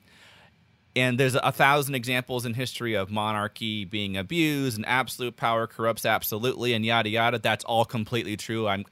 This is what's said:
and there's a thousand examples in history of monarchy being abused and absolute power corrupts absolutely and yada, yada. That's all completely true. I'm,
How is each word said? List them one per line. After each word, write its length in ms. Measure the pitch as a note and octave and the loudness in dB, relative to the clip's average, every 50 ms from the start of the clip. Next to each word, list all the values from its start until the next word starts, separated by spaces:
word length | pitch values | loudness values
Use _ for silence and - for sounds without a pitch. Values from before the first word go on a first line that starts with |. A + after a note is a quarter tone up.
| _ _ - - - - - - - - _ _ _ _ _ _ _ _ - | _ _ -20 -20 -20 -20 -20 -20 -20 -20 _ _ _ _ _ _ _ _ 0
and 220 | B2+ B2+ B2+ B2 B2 | 2 2 2 4 4
there's 180 | C3+ B2+ A#2 | 2 4 4
a 160 | C3+ - C3 | 2 2 2
thousand 420 | - - D3+ C3+ C#3+ D3 C#3 C#3 C#3 | 2 4 6 6 6 4 2 0 -4
examples 500 | B2+ A#2 B2+ B2+ B2 B2 - B2+ B2 A#2 | -4 -2 -2 -2 -2 -2 -2 -4 -4 -4
in 100 | A#2+ A2 | -4 -4
history 400 | B2+ B2+ A#2 - - A#2+ A2+ G#2+ | -4 -4 -6 -6 -6 -4 0 0
of 140 | G2 F#2+ G2 | 0 0 0
monarchy 720 | G#2+ G#2+ G#2 G#2+ G#2+ G#2 G#2 G#2+ - - A#2 A2 G#2+ G#2+ G2 | -2 -2 0 0 0 0 -2 -4 -4 -6 -4 -4 -4 -4 -6
being 320 | E2+ G#2+ G#2 G2+ G2 F#2+ | -4 -4 -4 -2 -2 -2
abused 600 | F#2+ F2+ F#2 E3 E3+ D#3+ D3+ D3 C#3+ C3+ C3 A2+ | -4 -4 -2 0 2 2 2 2 0 0 -2 -2
and 80 | G#2+ - | -2 0
absolute 500 | - B2 C3 B2 - - - B2 A#2+ - | 0 2 2 0 -2 -4 -6 -6 -8 -6
power 300 | - B2+ A#2 A#2 A2+ A2+ | -2 0 0 2 2 0
corrupts 380 | - - - A2+ A2+ A2 - - | -2 -4 -2 0 0 0 2 2
absolutely 720 | A#2 A2 F#2+ - - A2+ G#2 A#2 C3 - F2 A#2+ B2 A#2 | 2 2 2 0 -2 -4 -2 -2 -2 -2 0 0 0 0
and 100 | G#2+ A2 | 0 2
yada, 240 | A2+ A#2 A#2 G#2+ G#2+ | 2 2 2 2 2
yada. 300 | A2 A2+ A#2 A#2+ A#2+ A2 | 2 2 2 2 0 0
That's 260 | - A2+ A2 - - | 0 0 0 0 -2
all 200 | - A#2 A2+ A2 | 0 2 2 2
completely 520 | - - A2+ G#2+ - A#2+ A#2 D2+ F#2+ G#2+ | 0 0 -6 -4 -2 -2 -4 -2 -4 -6
true. 300 | F#2+ - - A2 A2+ A2 | -6 -6 -6 -4 -2 0
I'm, 180 | G2+ G2 G2 G2 - | 0 -2 -2 -4 -8